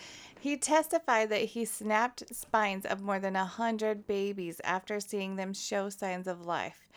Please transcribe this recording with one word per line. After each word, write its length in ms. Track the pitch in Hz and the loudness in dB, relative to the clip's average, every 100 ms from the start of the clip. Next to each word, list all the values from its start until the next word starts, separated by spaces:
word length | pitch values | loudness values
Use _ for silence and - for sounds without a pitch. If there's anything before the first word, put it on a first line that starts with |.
| - - - - | -16 -16 -18 -6
He 180 | 277 294 | -2 0
testified 720 | - 311 311 330 294 226 214 | 4 4 4 0 4 4 4
that 120 | 214 | 2
he 240 | 220 233 220 | 0 -2 -4
snapped 720 | - 214 214 247 - - 233 | -2 0 2 2 -2 -12 -12
spines 500 | - 220 208 190 - | 0 2 2 0 -2
of 160 | 196 | -2
more 160 | 196 190 | 0 0
than 180 | 190 190 | 2 0
a 100 | 185 | 0
hundred 600 | - 233 220 214 208 208 | 0 0 2 0 0 0
babies 560 | 202 202 196 175 165 | 0 0 -2 -4 -4
after 360 | - 185 - 208 | -2 -2 -2 -6
seeing 380 | 202 208 190 190 | -2 -4 -2 -2
them 180 | 190 196 | -4 -4
show 340 | - 202 196 | -2 0 -2
signs 380 | 202 196 180 185 | -2 -4 -2 -4
of 180 | 175 170 | -4 -2
life. 420 | 160 90 - _ | 0 -2 -8 _